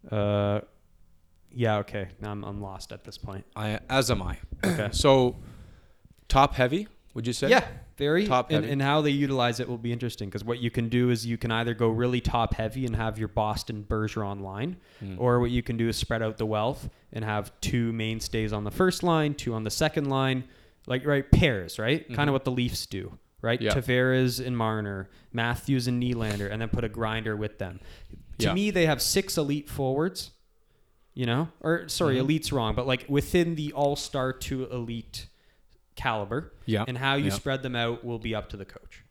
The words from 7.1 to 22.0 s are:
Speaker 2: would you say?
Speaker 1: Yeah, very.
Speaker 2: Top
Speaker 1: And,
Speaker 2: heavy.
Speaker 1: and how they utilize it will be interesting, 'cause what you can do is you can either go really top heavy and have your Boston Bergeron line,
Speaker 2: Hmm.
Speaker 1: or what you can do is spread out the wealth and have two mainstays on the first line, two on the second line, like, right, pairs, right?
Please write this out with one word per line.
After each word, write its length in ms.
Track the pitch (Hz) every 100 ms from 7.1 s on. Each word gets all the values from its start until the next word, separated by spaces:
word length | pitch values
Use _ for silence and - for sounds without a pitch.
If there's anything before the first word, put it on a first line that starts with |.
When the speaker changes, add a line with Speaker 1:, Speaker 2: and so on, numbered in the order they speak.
Speaker 2:
would 120 | - 113
you 60 |
say? 160 | 117 139
Speaker 1:
Yeah, 160 | 254 - - - -
very. 300 | 143 165 208
Speaker 2:
Top 220 | 127 120
Speaker 1:
And, 120 | 151
Speaker 2:
heavy. 100 | 147
Speaker 1:
and 80 | 139
how 200 | 139 151
they 80 | 147
utilize 480 | 139 139 135 120 117
it 80 | 123
will 100 | 120
be 140 | 117
interesting, 380 | 117 120 - 101
'cause 140 | 101
what 160 | 107 120
you 120 | 120
can 180 | 123 117
do 200 | 123 123
is 160 | 120 117
you 120 | 117
can 140 | 120
either 220 | 113 117
go 160 | 110 113
really 320 | 113 123 123
top 320 | - 120 113
heavy 320 | - 110 131 127
and 100 | 113
have 220 | 110 107
your 80 | 107
Boston 580 | 110 107 107 - 107 101
Bergeron 540 | 110 107 - 101 101
line, 360 | 98 98 147 180 - -
Speaker 2:
Hmm. 160 | 98 92
Speaker 1:
or 220 | 123 120
what 120 | 120
you 120 | 123
can 140 | - 117
do 100 | 113
is 80 | 110
spread 240 | - 113
out 160 | 110 110
the 80 | 110
wealth 440 | 107 110 147 - - _
and 140 | 120 110
have 260 | 107 101 -
two 300 | - 123 117
mainstays 600 | 113 110 110 - 113 110
on 100 | 107
the 80 | 104
first 320 | - 185 180
line, 300 | 175 160 151
two 200 | 143 -
on 100 | 110
the 60 | 110
second 380 | - 156 160 143
line, 340 | 135 135 131 127 - - _ -
like, 200 | 127 143
right, 240 | 139 -
pairs, 480 | - 165 104 85 -
right? 240 | 107 151